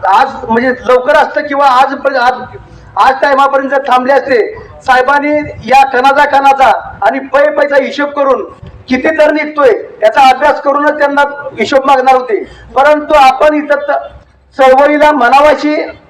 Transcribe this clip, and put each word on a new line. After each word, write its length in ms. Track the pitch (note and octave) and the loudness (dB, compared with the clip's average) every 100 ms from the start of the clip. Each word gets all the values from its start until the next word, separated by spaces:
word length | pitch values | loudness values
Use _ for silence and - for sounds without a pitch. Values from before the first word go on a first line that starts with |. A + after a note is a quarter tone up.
| F#3+ | 2
आज 280 | G#3 C4+ - A#3 | 0 0 -6 -4
म्हणजे 220 | A3+ B3+ B3 | -2 -2 -4
लवकर 320 | A3 B3+ C#4 D4+ | 0 0 2 0
असतं 300 | C4+ D4 D4 | 0 -4 -6
किंवा 200 | C#4 C#4 | 0 0
आज, 280 | B3 C4+ C4+ C#4 C4 | 0 -2 -4 -4 -2
आज, 180 | A#3+ B3+ - - - - - - | -2 -2 -12 -18 -20 -20 -12 -2
आज 180 | A#3+ A#3 | 0 0
टायमापर्यंत 480 | - C4+ C#4 C4+ C4+ | 0 0 0 0 -2
जर 80 | C4+ | -4
थांबले 340 | C4+ B3+ B3+ | 0 -2 2
असते, 240 | C#4 C#4 B3 F3+ - - - - | -2 0 -2 -2 -6 -18 -12 -2
साहेबांनी 460 | B3+ B3+ C#4+ D4 D4+ D4 - | 0 2 0 0 -4 -4 -12
या 200 | A3 C4 C4+ | 0 2 2
कणाचा 380 | B3 C4+ C#4 | 2 2 2
कणाचा 440 | C#4+ C#4 C#4 C4+ B3+ G3 - - | 2 2 2 2 2 2 -6 -4
आणि 160 | G3+ C4 | -4 -2
पै 240 | C4+ C#4 D4+ | -4 0 0
पैचा 260 | D4 C#4+ C#4+ | 0 0 0
हिशोब 340 | B3 - C#4+ | -2 -6 -6
करून 340 | C#4+ C4+ A#3+ - - - - - | -2 -2 -2 -4 -14 -20 -20 -6
किती 220 | B3+ D#4 D#4+ | -2 -2 2
दर 160 | D4+ | 0
निघतोय 400 | D4+ D4+ D4+ C4+ G3+ - - | 0 -4 0 0 0 -6 -2
याचा 260 | G#3+ C#4+ C4 | 0 4 2
अभ्यास 320 | B3+ D4 C4+ | 4 0 -2
करूनच 380 | C#4+ C#4+ D4 D4 | -2 -2 -2 -2
त्यांना 240 | C#4 C#4+ C#4 - C4 - | -2 0 -2 -4 -14 -8
हिशोब 280 | - C#4 C#4 | -2 0 2
मागणार 280 | C4+ C4 | 2 2
होते. 240 | C4 B3 G3 - - - | 0 0 -6 -6 -16 -6
परंतु 400 | B3 D4 D4+ D4 | 0 2 0 2
आपण 400 | D4+ C4 B3+ D4+ | 4 4 4 0
इथं 260 | D4+ D4 C#4+ | 0 -2 -4
त-, 180 | C#4+ C#4 - - _ _ _ - | -4 -6 -8 -20 _ _ _ 0
चळवळीला 540 | C4 C4 C#4+ D4+ D4+ | 4 4 4 4 2
म्हणावाशी 640 | D4 A#3+ C4+ D4+ C#4+ D4+ D#4 E4+ - | 2 2 4 4 2 -2 -4 -6 -12